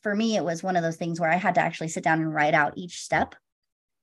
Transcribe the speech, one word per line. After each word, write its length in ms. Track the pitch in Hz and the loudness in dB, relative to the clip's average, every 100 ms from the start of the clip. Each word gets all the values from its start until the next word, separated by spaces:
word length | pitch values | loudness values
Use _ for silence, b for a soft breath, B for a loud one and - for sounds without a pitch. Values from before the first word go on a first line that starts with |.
for 140 | 214 202 | -2 0
me, 200 | 226 208 | 0 0
it 80 | |
was 200 | 160 170 | 0 -2
one 120 | 190 180 | 0 0
of 80 | |
those 140 | 165 160 | 0 -2
things 220 | 175 165 | -4 -2
where 100 | 160 | 2
I 60 | 175 | 2
had 200 | 190 170 | 2 2
to 60 | |
actually 280 | 160 - 165 | 0 -2 -6
sit 140 | 185 | -2
down 160 | 170 160 | 2 2
and 140 | 160 | 2
write 200 | 156 151 | 0 2
out 240 | 160 147 - | 4 2 -2
each 260 | 175 - | -12 -10
step 320 | - 160 - - _ _ _ _ _ _ | -2 -2 -2 -8 _ _ _ _ _ _